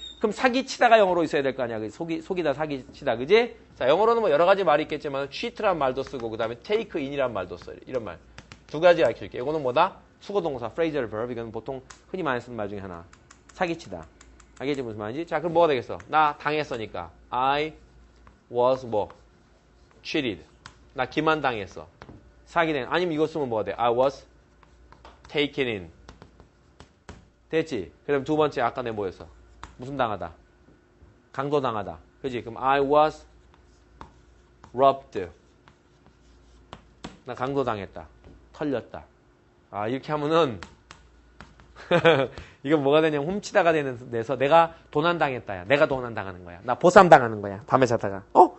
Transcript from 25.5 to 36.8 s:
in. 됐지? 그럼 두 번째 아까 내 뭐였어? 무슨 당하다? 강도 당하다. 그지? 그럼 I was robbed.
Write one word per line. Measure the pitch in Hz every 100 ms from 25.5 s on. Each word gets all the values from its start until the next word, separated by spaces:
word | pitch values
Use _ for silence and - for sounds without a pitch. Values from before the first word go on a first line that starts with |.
| 143 127
in. | 104 85 - - - - - - _ _ - - _ - - - _ _
됐지? | 160 160 113 80 - -
그럼 | 143
두 | 131 151
번째 | 151 135
아까 | 117 135
내 | 120
뭐였어? | 107 95 85 82 - - - - -
무슨 | 127 139
당하다? | 117 98 85 - _ _ _ _ _ _ - _ _
강도 | - 143 147
당하다. | 131 107 92 82 - _
그지? | 135 120
그럼 | 113 113
I | 131 139
was | 139 151 151 151 - - _ - _ _ _ - - _ _ _ _ _ - 120
robbed. | 139 135 - 107 87 - _ _ _ _ _ _ _ _ _ - _ - _ -